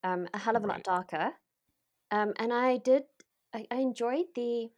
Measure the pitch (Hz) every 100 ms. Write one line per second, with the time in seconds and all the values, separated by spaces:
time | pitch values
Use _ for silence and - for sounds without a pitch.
0 | 190 180 180 208 226 226 208 - - 180
1 | 180 156 196 - _ _ _ _ _ _
2 | _ 208 208 - 226 240 254 254 254 262
3 | 269 _ - _ _ 226 220 247 262 240
4 | 233 269 349 - 240 233 226